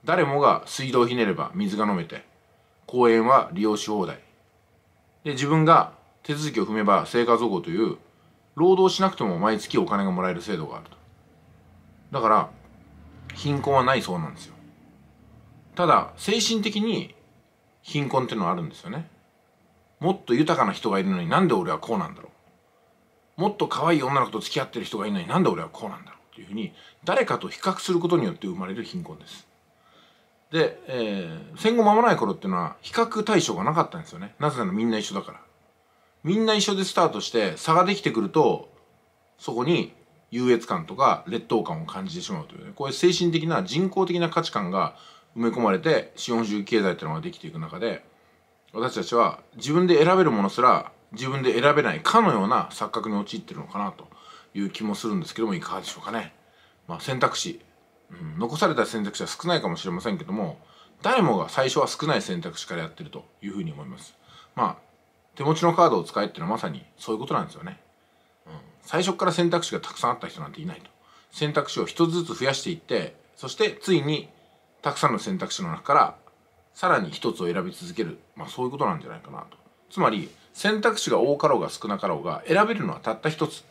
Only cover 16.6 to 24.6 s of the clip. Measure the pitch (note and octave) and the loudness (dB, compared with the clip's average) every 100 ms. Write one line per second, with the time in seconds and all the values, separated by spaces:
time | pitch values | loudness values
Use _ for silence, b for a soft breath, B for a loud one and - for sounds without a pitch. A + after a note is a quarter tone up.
16.6 | G#3 G#3 A3 G3 D#3+ - _ _ _ _ | 0 -2 -2 -2 -6 -16 _ _ _ _
17.6 | _ _ - D3 C#3 C3+ B2 A2+ F2 F2+ | _ _ -6 -4 0 0 0 -2 -2 -2
18.6 | D#2+ - - C3 E3 _ _ _ _ _ | -6 -12 -12 -10 -12 _ _ _ _ _
19.6 | _ _ _ _ D#3+ F#3+ - B2 D#3 D3+ | _ _ _ _ -2 -2 0 2 4 2
20.6 | A2 - A2 G2 F#2+ F#2 E2+ C#3+ F#3 G#2 | 2 0 0 0 0 -2 0 4 4 2
21.6 | F2 D#2 - G#2+ D#2 - - _ _ _ | 0 -4 -2 -4 -4 -10 -20 _ _ _
22.6 | _ _ _ _ _ _ _ - G3+ G3+ | _ _ _ _ _ _ _ -2 -2 0
23.6 | D#3 - D#3 E3 C3 C#3 A2+ G#2+ F#2+ D3 | -2 0 2 2 2 0 0 -2 -4 -4